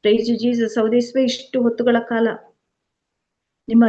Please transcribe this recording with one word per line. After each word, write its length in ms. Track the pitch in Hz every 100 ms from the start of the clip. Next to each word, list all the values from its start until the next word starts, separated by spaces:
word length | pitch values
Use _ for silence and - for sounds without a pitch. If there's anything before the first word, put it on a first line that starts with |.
Praise 280 | 214 226 226
you, 140 | 226 240
Jesus. 200 | 240 226
ಸಹೋದರಿಸುವೆ, 580 | 226 220 240 240 269
ಇಷ್ಟು 380 | 254 - - 254
ಹೊತ್ತುಗಳ 340 | 233 233 240 233
ಕಾಲ 280 | 226 226 226 - - _ _ _ _ _ _ _ _ _ _ _ -
ನಿಮ್ಮ 160 | 226